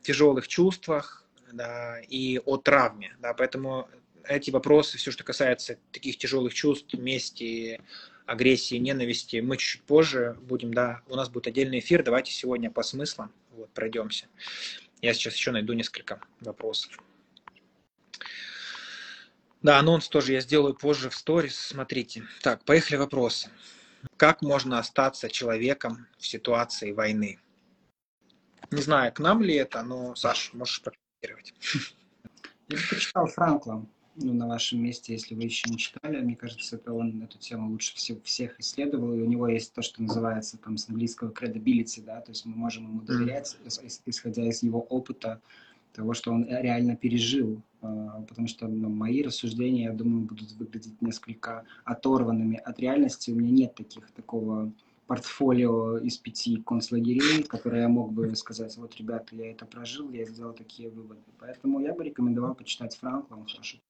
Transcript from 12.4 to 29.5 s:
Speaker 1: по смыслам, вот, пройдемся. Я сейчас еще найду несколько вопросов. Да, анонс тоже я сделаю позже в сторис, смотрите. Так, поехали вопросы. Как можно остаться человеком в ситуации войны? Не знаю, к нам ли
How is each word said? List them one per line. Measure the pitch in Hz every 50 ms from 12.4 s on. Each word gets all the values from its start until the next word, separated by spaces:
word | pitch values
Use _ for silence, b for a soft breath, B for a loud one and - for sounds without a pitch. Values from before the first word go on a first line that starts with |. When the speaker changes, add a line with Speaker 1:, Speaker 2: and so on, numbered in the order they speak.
| 127 127 123 120 117 113
Speaker 1:
по | - 120
смыслам, | 110 - 135 135 147 147 - - 107 107 - _ _ _ 117
вот, | 113 107 -
пройдемся. | - 110 113 110 113 113 107 107 - - - _ B B B B B B B B B B B B _ -
Я | 120 120 113
сейчас | - - 110 -
еще | - - -
найду | 120 107 104 117 117
несколько | 117 113 - - - - - 101 - - - _ -
вопросов. | 120 107 104 - 113 110 107 - - - - - - _ _ _ _ _ _ _ _ - - _ _ _ _ _ _ _ _ _ _ _ - B B B B B B B B B B B B B B B B B B B B B B B B B _ _ _ _
Да, | - 147 143 139
анонс | 147 165 170 156 - -
тоже | - 147 127 131 135
я | 131
сделаю | 127 123 151 151 143 139 135
позже | - 139 147 147 131 127 123
в | -
сторис, | - - 151 165 170 147 131 - -
смотрите. | - - - 139 127 - - 131 117 - - 113 113 - - -
Так, | - 135 113 - _
поехали | - 151 165 - - 147
вопросы. | 139 139 139 143 131 120 117 - - - B B B B B B B B B B B B - -
Как | - 151 156 160 -
можно | 151 143 143 135 123 131 123 117
остаться | 110 - - 139 135 135 - - - 110
человеком | - - 127 117 113 110 120 131 139 - - 117 117 123 - - _ _
в | -
ситуации | - 117 110 - 123 117 117 117 - - - 110 104
войны? | 104 110 107 107 107 107 104 98 92 - _ _ _ _ _ _ _ _ _ _ _ _ _ _ _ _ _ _ _ _ _ _ _ _ - -
Не | 143 147
знаю, | 139 151 151 135 123 113
к | - -
нам | 151 180 214 233
ли | 208 175